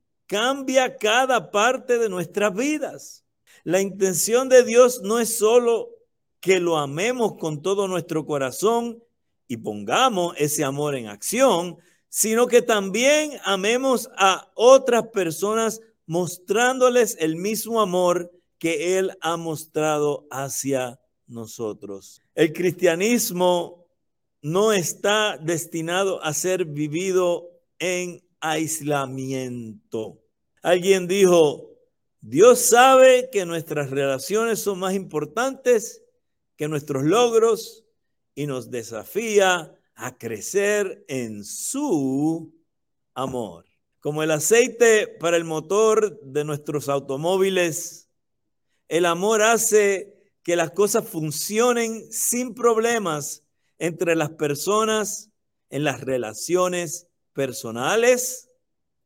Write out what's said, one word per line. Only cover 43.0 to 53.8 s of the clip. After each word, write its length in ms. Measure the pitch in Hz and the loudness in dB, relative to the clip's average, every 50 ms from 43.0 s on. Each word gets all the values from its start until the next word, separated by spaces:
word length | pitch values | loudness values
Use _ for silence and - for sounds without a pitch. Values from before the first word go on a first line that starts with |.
| _ _ | _ _
amor". 540 | _ 127 135 131 131 123 113 95 85 85 - _ _ _ _ _ _ _ | _ -8 -8 -6 -6 -6 -8 -8 -12 -16 -20 _ _ _ _ _ _ _
Como 220 | - 147 151 151 | -8 -6 -4 -2
el 80 | 156 160 | -2 -2
aceite 800 | 156 147 147 - 214 233 247 247 233 - 240 226 214 214 180 - | -2 -2 0 2 4 4 4 2 2 2 4 4 4 4 2 -2
para 280 | - - 156 165 170 | -6 -6 -2 0 0
el 80 | 170 170 | 0 0
motor 720 | 160 160 156 156 160 190 208 220 220 214 220 214 202 151 - | -2 -6 -6 -4 -2 0 2 4 4 4 2 0 -2 -4 -10
de 220 | - 135 131 147 147 | -16 -8 -6 -6 -4
nuestros 440 | 151 147 143 147 - 147 143 139 143 | -4 -6 -8 -6 -6 -6 -6 -4 -4
automóviles, 1200 | 143 139 139 139 135 139 156 175 190 190 190 196 190 180 175 165 147 - - - - - _ _ _ _ _ _ _ _ _ _ _ _ _ _ _ _ _ - | -4 -4 -4 -6 -8 -4 -2 0 0 2 0 0 2 0 0 0 -2 -6 -10 -12 -16 -20 _ _ _ _ _ _ _ _ _ _ _ _ _ _ _ _ _ -4
el 160 | 151 170 180 | -2 0 0
amor 380 | 175 165 170 190 214 226 208 | 0 0 0 0 0 2 2
hace 720 | 214 226 233 214 220 - 208 214 208 202 196 180 - - - _ _ _ _ _ _ | 4 4 2 2 2 2 4 4 4 4 0 -2 -6 -10 -18 _ _ _ _ _ _
que 120 | 170 170 | -2 0
las 140 | 170 165 160 | 0 0 -2
cosas 360 | 160 190 208 202 220 226 165 | 0 0 0 0 0 -2 -4
funcionen 1040 | - - 165 156 156 147 - - - 208 220 240 247 240 233 226 226 226 220 - - | -4 -6 -6 -6 -6 -6 -8 -8 -4 0 2 2 2 2 0 -2 -4 -6 -10 -12 -12
sin 440 | - - - - 233 240 254 254 202 | -8 -6 -4 -2 -2 -4 -4 -6 -4
problemas 880 | 254 233 240 226 220 220 233 233 226 202 170 151 147 139 - - - _ _ _ _ _ _ _ | 0 0 2 2 2 2 0 0 0 -2 -2 -4 -4 -6 -10 -12 -16 _ _ _ _ _ _ _
entre 380 | - | -6